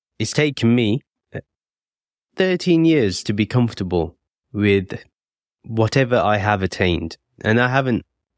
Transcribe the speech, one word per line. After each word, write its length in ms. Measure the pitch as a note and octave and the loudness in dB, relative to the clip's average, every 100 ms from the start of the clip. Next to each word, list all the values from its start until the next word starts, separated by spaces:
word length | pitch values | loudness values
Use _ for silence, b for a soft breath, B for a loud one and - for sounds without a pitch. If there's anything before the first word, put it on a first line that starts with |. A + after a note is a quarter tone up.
| _ - | _ -8
it's 140 | A2 | -6
taken 420 | - D3+ - A#2 | -2 -2 0 0
me 280 | B2 A2 B2+ _ _ _ C3 - _ _ _ _ _ _ _ _ - | 2 0 -2 _ _ _ -18 -18 _ _ _ _ _ _ _ _ -2
thirteen 480 | F#3 F3+ F3+ E3 | 0 0 2 4
years 400 | E3 D#3 G#2 F2+ | 4 4 2 -2
to 80 | - | -4
be 120 | G#2 | -2
comfortable 720 | G#2 B2 A#2 - F2+ F2 D#2 - _ _ _ | 0 0 0 -2 -4 -2 -4 -8 _ _ _
with 460 | G#2 G#2 G2 F#2+ - - _ _ _ _ _ | -2 2 2 -2 -12 -16 _ _ _ _ _
whatever 520 | - A2+ A2 C#3 A#2+ A#2+ | -8 -2 0 2 0 0
I 200 | F#2+ G#2 | 0 0
have 260 | G#2 G2+ | 0 0
attained. 560 | F#2 - F#2 E2 E2 - _ - | -2 -2 0 0 -4 -12 _ -8
And 180 | G#2+ A#2 | -2 0
I 80 | B2 | 0
haven't 380 | C3 C3 G#2+ - _ _ | 0 0 -2 -6 _ _